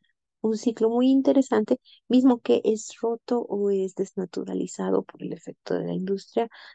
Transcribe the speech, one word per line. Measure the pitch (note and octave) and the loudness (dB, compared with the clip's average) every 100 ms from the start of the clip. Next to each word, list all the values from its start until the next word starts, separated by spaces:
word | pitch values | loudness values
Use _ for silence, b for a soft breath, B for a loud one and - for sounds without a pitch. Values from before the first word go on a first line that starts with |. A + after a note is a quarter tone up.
| _ _ _ _ | _ _ _ _
un | A3 G#3+ | -2 0
ciclo | A#3+ A3+ A3+ | -2 0 0
muy | A#3+ B3+ | 2 4
interesante, | C4+ C4+ C4+ C4 A3 G#3+ B3+ b b - | 4 4 2 4 0 0 -2 b b 0
mismo | B3+ C4 A#3 | 4 6 4
que | - A#3+ | 2 2
es | - G#3+ - - | 2 -2 -4 -6
roto | A3+ A#3 - A#3+ | -4 -4 -4 -4
o | - G3+ G3+ | -2 -2 0
es | G3 F#3+ - | 0 -2 -4
desnaturalizado | G3 G3 F#3 - F#3+ F#3 F#3 - F#3+ F#3+ | -6 -6 -8 -8 -6 -6 -6 -4 -2 -2
por | - - | -2 -12
el | - | -12
efecto | E3+ - - - | -12 -14 -16 -6
de | F3 E3+ | -4 -2
la | |
industria, | F3 F#3 G3 - A#3 A#3 B B | -4 -4 -6 -4 -4 -4 B B